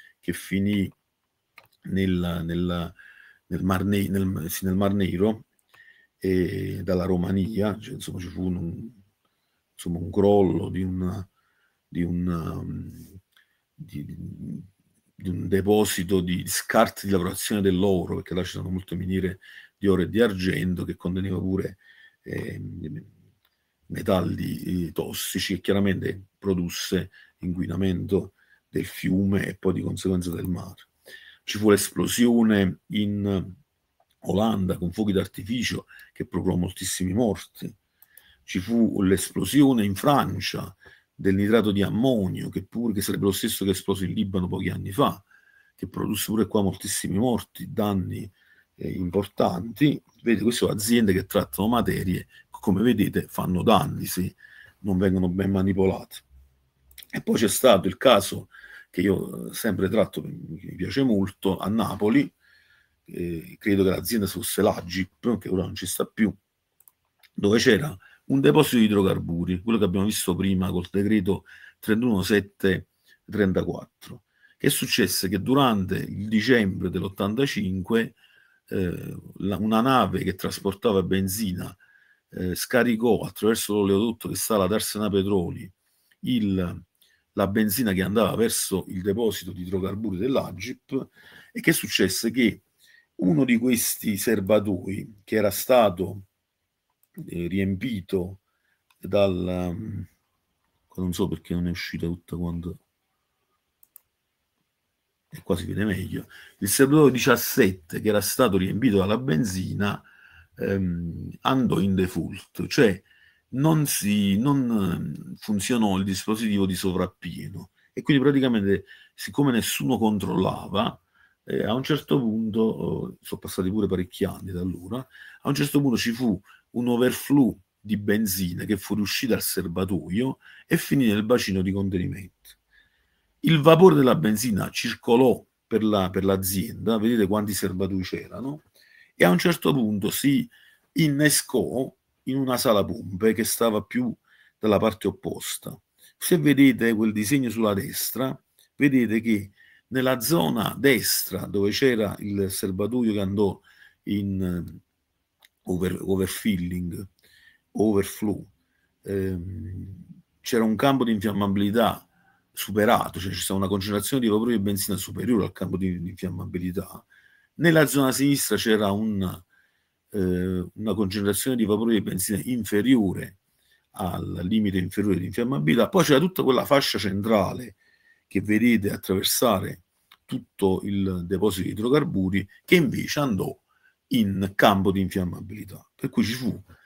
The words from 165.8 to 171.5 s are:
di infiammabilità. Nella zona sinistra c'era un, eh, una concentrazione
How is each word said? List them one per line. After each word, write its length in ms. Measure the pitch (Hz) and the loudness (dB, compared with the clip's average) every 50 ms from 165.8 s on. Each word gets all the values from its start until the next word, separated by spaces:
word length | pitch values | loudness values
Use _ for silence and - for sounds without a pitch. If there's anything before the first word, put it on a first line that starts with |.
| 95 95 90 87 | -2 -2 -2 -4
di 80 | 82 90 | -6 -8
infiammabilità. 960 | 92 - - 92 92 95 92 95 92 90 87 92 87 95 90 - - - - _ _ _ _ _ _ _ _ _ _ | -8 -8 -8 -8 -6 -8 -8 -8 -8 -6 -6 -4 -4 -6 -8 -8 -12 -18 -20 _ _ _ _ _ _ _ _ _ _
Nella 300 | - 139 170 160 160 151 | 0 2 4 6 6 6
zona 260 | 135 - 143 139 131 | 4 4 2 2 2
sinistra 440 | 120 117 135 143 143 135 - - 107 101 | 2 2 2 2 2 2 2 0 0 0
c'era 340 | - 113 110 107 107 98 | 2 2 4 4 4 2
un, 320 | 98 104 110 110 107 98 95 87 - - - _ _ _ _ _ _ _ _ _ _ _ _ _ | 0 0 0 -2 -2 -2 -2 -2 -4 -6 -12 _ _ _ _ _ _ _ _ _ _ _ _ _
eh, 600 | - 104 92 92 90 90 90 95 92 90 90 87 - | -4 -2 0 0 0 0 0 -2 -2 -4 -4 -6 -8
una 200 | 98 107 110 95 | -8 -4 -4 0
concentrazione 640 | 92 107 95 92 107 101 101 101 - - 135 | 0 0 0 0 0 0 0 0 0 -2 -2